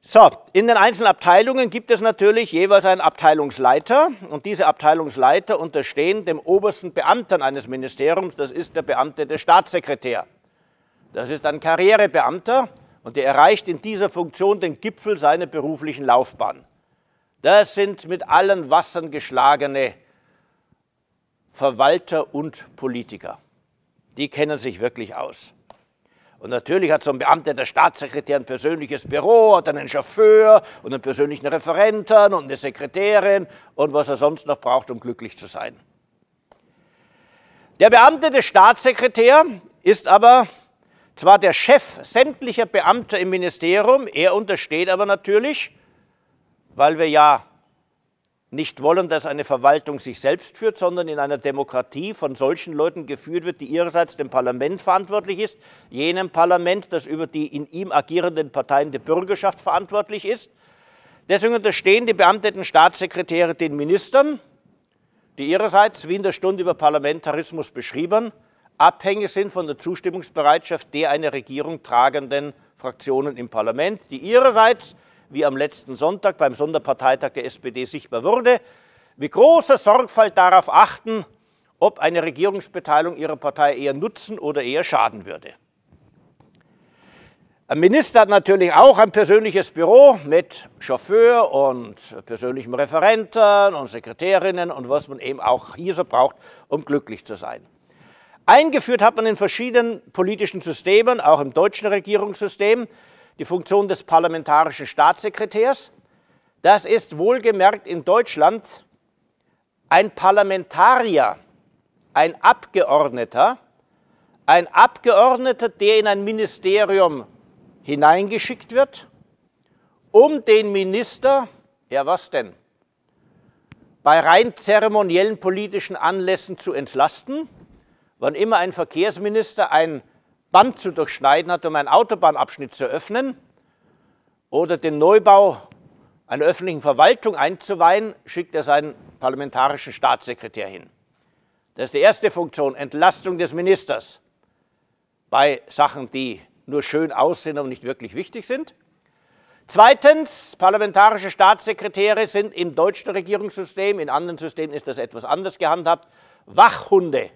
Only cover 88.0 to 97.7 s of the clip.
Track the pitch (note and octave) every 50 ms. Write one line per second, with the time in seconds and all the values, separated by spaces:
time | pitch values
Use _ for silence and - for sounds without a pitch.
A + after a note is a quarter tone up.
88 | C#4 - - A#3 G#3+ F#3+ G#3 G3 - - G3 F#3+ F#3 F3 D3+ D3+ A3+ C#4 A#3 F3+
89 | A3 G3+ - G#3+ G#3 D#3 G3+ A3 A3 G#3 F3+ F#3+ - - _ D#3 E3 E3+ A3 B3+
90 | C#4+ C#4+ A#3+ F#3 C#3+ C#3+ D#3 E3+ - _ - - - - _ _ - - C3 B2
91 | - - G3+ A3+ A#3 A#3 A#3+ A#3 G#3+ - C3+ C3+ C#3 C3+ B2+ B2 A#2 G#2 G2+ _
92 | - - A2 G2+ G2+ - A#2 A2 B2 B2 C3 C3+ A#2 A#2 A#2+ B2+ C#3+ A#2 D3+ D#3+
93 | E3+ G#3 A3+ A3 G#3+ - - A3+ A3 G#3 G3+ G3+ G3+ G3+ F3+ D3 C3+ A2+ - A#2+
94 | - A2+ - _ E3 F#3 G3 F#3 E3+ F#3+ F3+ F3 F3 F3 C#3+ C3+ B2 A#2+ C#3 D3+
95 | D3+ C#3+ C3+ B2+ - C3 C#3 C3+ - A#2 B2+ B2 - - - - F3 F#3 F3 E3
96 | E3+ _ - A#2+ C3 C#3+ - _ _ - _ _ _ _ C#3+ D3+ - - C#3+ C#3+
97 | - - A2 - _ - G#2+ F#2 - A#1+ A#1+ - _ _